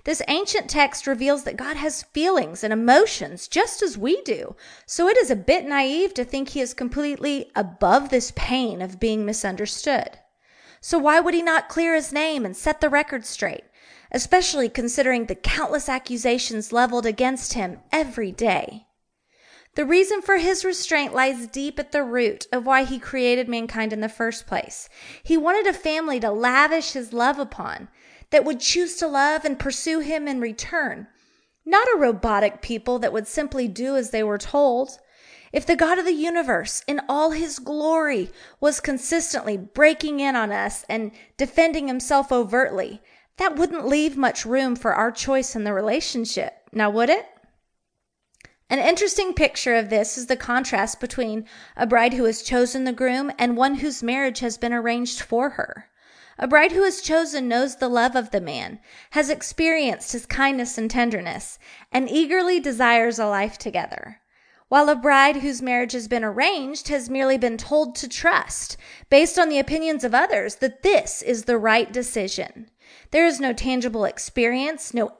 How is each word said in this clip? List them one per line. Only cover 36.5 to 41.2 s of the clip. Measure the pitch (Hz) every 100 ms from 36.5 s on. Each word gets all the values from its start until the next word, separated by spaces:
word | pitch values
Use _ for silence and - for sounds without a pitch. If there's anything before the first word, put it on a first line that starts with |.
| 185 - - -
in | 285 -
all | 285 311
his | 311 330 285
glory, | 254 302 302 320 302 247 185 - - -
was | 294 294
consistently | - 262 - 330 320 285 - 202
breaking | 196 - 302 311 302 285
in | 277 254
on | 214
us | 202 202 - -
and | 220 214 -